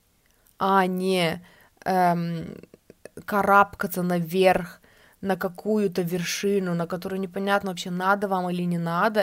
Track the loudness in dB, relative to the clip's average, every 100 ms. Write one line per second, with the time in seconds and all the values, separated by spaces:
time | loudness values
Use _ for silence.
0 | _ _ _ _ _ -4 2 4 2 0
1 | 0 2 0 -2 -10 _ _ -10 -2 2
2 | 2 2 -2 -6 -8 -14 -18 -20 -20 -20
3 | -20 -18 -4 0 6 6 6 0 -6 -2
4 | 0 0 0 4 4 4 -2 -14 _ _
5 | _ _ -4 -2 -4 -6 -2 0 0 0
6 | -2 -4 -4 -4 -2 0 0 -2 -4 -6
7 | -6 -6 -6 -4 0 0 -2 -8 -8 -2
8 | 0 0 0 -2 -2 -2 -2 -2 -2 0
9 | 0 0